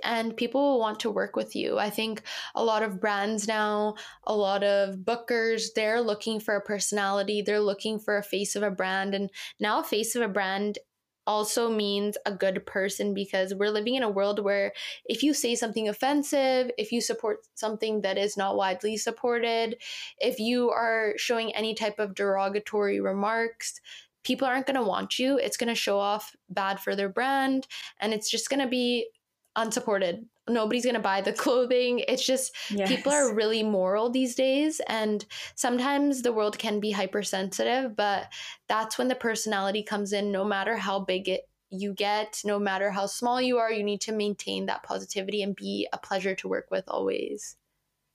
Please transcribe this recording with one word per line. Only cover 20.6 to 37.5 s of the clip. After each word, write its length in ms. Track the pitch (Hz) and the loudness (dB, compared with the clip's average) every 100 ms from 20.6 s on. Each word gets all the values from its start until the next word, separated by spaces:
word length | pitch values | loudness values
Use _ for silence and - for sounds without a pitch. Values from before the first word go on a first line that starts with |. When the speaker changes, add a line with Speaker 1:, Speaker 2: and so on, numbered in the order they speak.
| 240 | 2
Speaker 1:
are 440 | - 226 226 220 - | 2 2 2 0 0
showing 360 | - 233 226 | 0 0 -2
any 220 | - 214 | -2 -2
type 240 | 220 220 214 | -2 -2 -2
of 160 | 208 | -4
derogatory 840 | 190 202 196 196 202 208 214 202 202 | -2 0 2 0 -2 -2 0 0 0
remarks, 800 | 196 190 202 226 226 - - - - - - _ | 0 0 0 0 -2 -4 -10 -10 -14 -20 -20 _
people 240 | - 254 262 | -2 0 2
aren't 200 | 254 262 | 0 0
gonna 180 | 269 214 | 0 0
want 320 | 185 196 - | 0 -2 0
you. 180 | 262 277 | 2 2
It's 200 | - - | 0 0
gonna 180 | 233 | -2
show 240 | 226 - 202 | 0 0 2
off 380 | 202 208 - - - | 2 0 -4 -18 -10
bad 300 | 185 196 190 | -4 -2 -2
for 160 | - | -2
their 140 | 196 196 | -2 -2
brand, 580 | 185 254 277 269 262 - - - - | 0 0 2 2 2 -2 -10 -14 -4
and 140 | 214 | -2
it's 160 | 220 214 | -2 -2
just 180 | 226 - | -2 0
gonna 200 | 277 262 | 0 0
be 400 | 254 247 240 226 - _ _ _ - | 0 2 0 -2 -10 _ _ _ -2
unsupported. 680 | 226 226 233 196 185 190 - _ - | 0 0 0 2 2 -2 -8 _ -2
Nobody's 380 | 233 220 240 240 | 0 2 2 2
gonna 140 | 233 | 2
buy 220 | 202 196 | 2 2
the 100 | 190 | 0
<laughs> 100 | - | 0
clothing. 560 | - 254 247 247 247 240 - | 4 4 6 4 4 2 2
It's 180 | 254 | 0
just, 300 | - 262 - - - 202 196 | 2 2 0 -6 -6 0 2
people 240 | 262 269 | 2 4
are 180 | 294 269 | 4 4
Speaker 2:
Yes. 60 | |
Speaker 1:
really 280 | 214 214 220 | 4 2 2
moral 460 | 214 202 185 202 240 | 2 2 2 2 2
these 260 | 247 262 240 | 2 0 2
days, 440 | 262 269 302 311 - | 4 4 2 0 -2
and 380 | 220 214 208 - - - - | 0 0 0 -4 -12 -12 -2
sometimes 640 | 254 247 254 285 285 262 | 0 2 2 2 2 2
the 100 | 240 | 2
world 260 | 220 208 208 | 2 2 0
can 200 | 220 208 | -2 0
be 140 | 214 | 0
hypersensitive, 1040 | 196 190 208 196 190 190 | 0 0 -2 -2 -2 -2